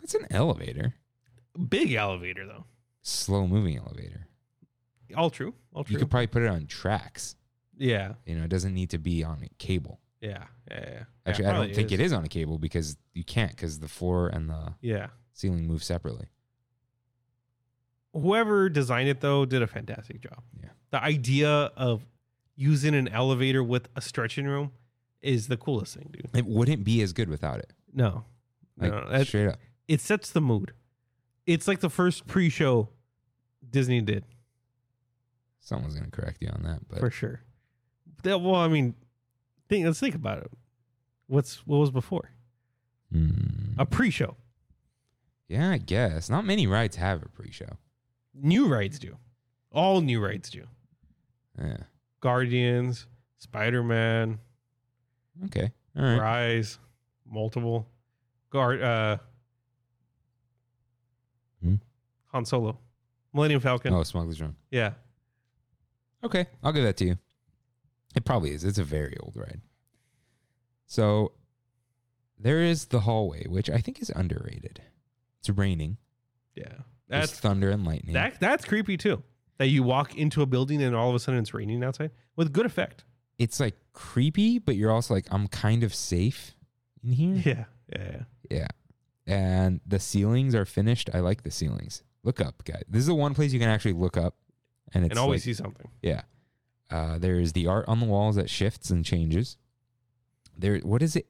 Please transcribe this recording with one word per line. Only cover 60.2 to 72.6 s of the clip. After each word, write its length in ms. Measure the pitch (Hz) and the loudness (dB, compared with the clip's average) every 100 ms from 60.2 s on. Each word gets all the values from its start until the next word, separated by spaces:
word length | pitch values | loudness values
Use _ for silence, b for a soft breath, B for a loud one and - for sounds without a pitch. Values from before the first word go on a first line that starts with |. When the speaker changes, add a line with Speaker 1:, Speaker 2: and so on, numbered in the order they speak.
| _ _ _ _ _ _ _ _ _ _ _ _ _ _ | _ _ _ _ _ _ _ _ _ _ _ _ _ _
Speaker 1:
Hmm? 140 | 85 101 - _ _ _ _ | 0 0 -2 _ _ _ _
Speaker 2:
Han 120 | 131 | -8
Solo, 340 | 113 131 110 - _ _ _ _ _ | -2 0 0 -4 _ _ _ _ _
Millennium 280 | 143 151 143 | 0 2 2
Falcon. 320 | 127 123 - | 2 0 2
Speaker 1:
Oh, 80 | 92 | 2
Smuggler's 380 | 80 87 82 78 | 0 -2 -4 -4
Run. 160 | 78 73 _ | -8 -10 _
Speaker 2:
Yeah. 220 | 127 107 - _ _ _ _ _ _ _ _ _ _ _ _ | -2 -2 -4 _ _ _ _ _ _ _ _ _ _ _ _
Speaker 1:
Okay, 220 | 233 185 180 - | -2 -2 -2 -4
I'll 100 | 135 | 0
give 120 | 156 | 2
that 120 | 117 95 | 2 2
to 60 | 90 | 2
you. 120 | 90 - _ _ _ _ _ _ _ _ | 0 -4 _ _ _ _ _ _ _ _
It 100 | - | -4
probably 260 | - 123 76 | 0 0 0
is. 120 | 76 | -2
It's 140 | 92 104 | -2 -2
a 60 | |
very 320 | 78 76 71 - | -2 -2 -4 -8
old 160 | - - | -12 -12
ride. 240 | - - - _ _ _ _ _ _ _ _ _ _ _ - | -12 -14 -18 _ _ _ _ _ _ _ _ _ _ _ -6
So 460 | - 107 107 104 - _ _ _ _ _ _ _ _ _ - | 0 4 4 0 -4 _ _ _ _ _ _ _ _ _ -4
there 220 | 107 156 | 2 4